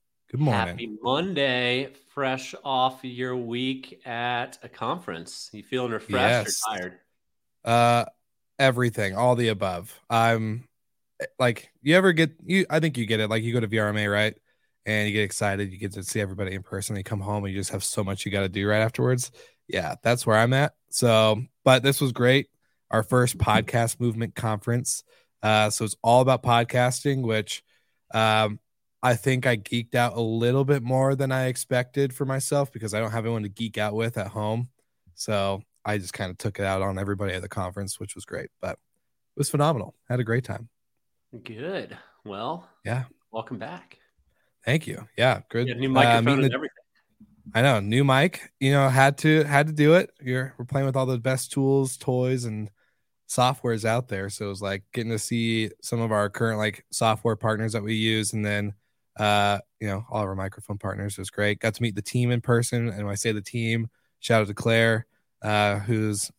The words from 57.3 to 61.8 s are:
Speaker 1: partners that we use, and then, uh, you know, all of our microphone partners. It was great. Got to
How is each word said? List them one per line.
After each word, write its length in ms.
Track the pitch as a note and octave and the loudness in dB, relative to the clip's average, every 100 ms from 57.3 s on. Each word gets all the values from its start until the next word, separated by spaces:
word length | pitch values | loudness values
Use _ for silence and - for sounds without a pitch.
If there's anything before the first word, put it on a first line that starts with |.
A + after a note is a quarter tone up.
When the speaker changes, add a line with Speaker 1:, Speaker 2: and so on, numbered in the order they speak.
Speaker 1:
partners 380 | A2 A2+ G#2+ A2 | 0 0 -2 -2
that 100 | A2 | -4
we 120 | G#2 | -2
use, 400 | A2 A2 A2 G#2 | 0 2 0 0
and 100 | G#2+ | -2
then, 300 | G#2 G#2 G#2 G2+ _ _ _ - | -2 -2 -4 -8 _ _ _ -2
uh, 420 | G#2 G#2 G2+ G2+ - - | 2 4 4 0 -4 -10
you 80 | G#2+ | -6
know, 160 | G2 A2+ | -6 -6
all 120 | A2 | -4
of 60 | G2+ | -4
our 60 | |
microphone 420 | F#2+ F#2+ - - G2+ | -4 -8 -10 -12 -8
partners. 380 | G2 G2 G2+ | -6 -6 -6
It 80 | - | -8
was 80 | F#2+ | -10
great. 280 | - G#2 G#2 | -2 0 0
Got 140 | A2+ | -2
to 80 | G#2+ | 0